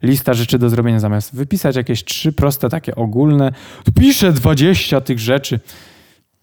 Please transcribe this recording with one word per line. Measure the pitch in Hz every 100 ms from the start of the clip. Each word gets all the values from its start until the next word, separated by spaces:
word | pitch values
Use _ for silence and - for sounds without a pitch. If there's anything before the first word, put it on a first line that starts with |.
lista | 127 135 -
rzeczy | 120 117 127
do | 120
zrobienia, | 113 117 113
zamiast | 107 104 107
wypisać | 127 139 196 160 127
jakieś | 123 117
trzy | - - 156
proste, | 151 147 139 127
takie | 160 -
ogólne, | - 113 113 147 147 135 131 - -
to | -
piszę | - 269 269 196
dwadzieścia | 147 131 151 156 190 - 143
tych | 127 123
rzeczy. | 110 139 139 117 - - - - _ _ _ _